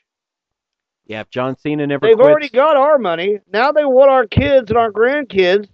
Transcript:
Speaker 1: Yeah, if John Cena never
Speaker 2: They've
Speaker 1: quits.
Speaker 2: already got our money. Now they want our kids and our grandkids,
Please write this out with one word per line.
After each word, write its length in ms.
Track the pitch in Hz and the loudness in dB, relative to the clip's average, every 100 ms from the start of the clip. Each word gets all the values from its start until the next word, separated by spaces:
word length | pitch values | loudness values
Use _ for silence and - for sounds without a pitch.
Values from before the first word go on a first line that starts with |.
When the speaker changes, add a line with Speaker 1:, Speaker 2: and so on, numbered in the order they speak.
| _ _ _ _ _ _ _ _ _ _ - | _ _ _ _ _ _ _ _ _ _ -16
Speaker 1:
Yeah, 140 | 107 | -16
if 80 | 104 | -12
John 280 | 127 131 131 | -8 -8 -6
Cena 300 | 147 151 143 | -6 -6 -4
never 180 | 139 214 | -2 0
Speaker 2:
They've 100 | 226 | 4
Speaker 1:
quits. 140 | 277 | 4
Speaker 2:
already 200 | 302 285 | 2 -2
got 280 | 233 302 285 | 0 0 2
our 200 | 285 294 | 2 0
money. 420 | 196 165 190 208 _ | -2 -4 -4 -6 _
Now 220 | 196 269 | -2 0
they 120 | 302 294 | 0 0
want 260 | 254 277 | 4 4
our 160 | 262 220 | 2 0
kids 420 | - 277 269 214 | -2 2 0 0
and 80 | 226 | -2
our 140 | 226 | -2
grandkids, 760 | 202 240 294 247 190 180 202 202 | 0 -2 -2 -4 -2 0 0 -4